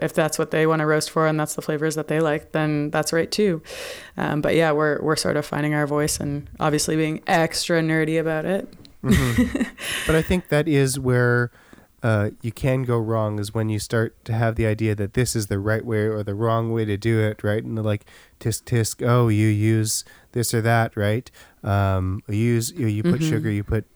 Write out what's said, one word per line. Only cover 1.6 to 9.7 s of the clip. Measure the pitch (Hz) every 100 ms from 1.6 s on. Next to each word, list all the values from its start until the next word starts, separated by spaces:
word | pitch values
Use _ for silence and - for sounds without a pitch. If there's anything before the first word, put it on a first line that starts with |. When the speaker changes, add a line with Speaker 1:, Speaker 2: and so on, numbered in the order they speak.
Speaker 1:
flavors | - 151 160 151
that | 147
they | 156
like, | 160 151 -
then | 160 151 151 147
that's | 156 151
right | 165 160
too. | - 208 165 - - - - - -
Um, | 156 151
but | 147 156
yeah, | 160
we're, | 147 156 147
we're | 151 151
sort | 180 147
of | -
finding | 151 151
our | 151 143
voice | 147 151 -
and | 147 143 - -
obviously | 156 147 - 160
being | 156 156 -
extra | 175 165 - - 170
nerdy | 160 160 156 160
about | 160 156 165
it. | 190 - - - -
Speaker 2:
Mm-hmm. | - 190 127 117 247 -
Speaker 1:
<laughs> | 240